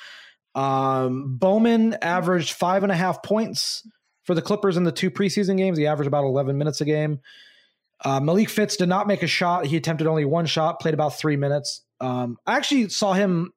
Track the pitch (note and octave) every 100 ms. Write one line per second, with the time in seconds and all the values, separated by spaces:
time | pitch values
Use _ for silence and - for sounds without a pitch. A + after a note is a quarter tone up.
0 | - - - _ _ C3+ C3+ C3+ C3+ C3+
1 | C3 C3 C#3 B2+ F#3 G#3+ A#3 A3+ A3+ -
2 | E3+ F3+ E3+ F3+ C#3+ - F3 F#3+ G3 F3
3 | F#3 - - G#3+ A3+ - - - - _
4 | _ _ - E3 - G#3 G3 F3 E3+ -
5 | F#3 - G3+ G#3 F#3+ F#3+ F#3+ D#3+ D3 D3+
6 | C#3 C#3+ C#3 C3 C3+ C#3 D3+ C#3 D3+ D3+
7 | D3+ C#3+ - - - _ _ _ _ _
8 | C#3 C3+ D3 F#3+ G#3+ - G#3 - F3+ F#3
9 | G#3 F#3 E3 - F3 F3 D#3+ E3 E3 D#3+
10 | D#3+ D#3+ C#3 E3+ D#3+ E3 D#3+ E3+ D#3+ D3+
11 | D3+ - D#3 C#3+ C#3+ C#3+ - - _ -
12 | B2+ B2+ B2 A#2+ - B3+ B3+ C#4 G#3 -
13 | G3+ F#3+ G3+ E3+ F3+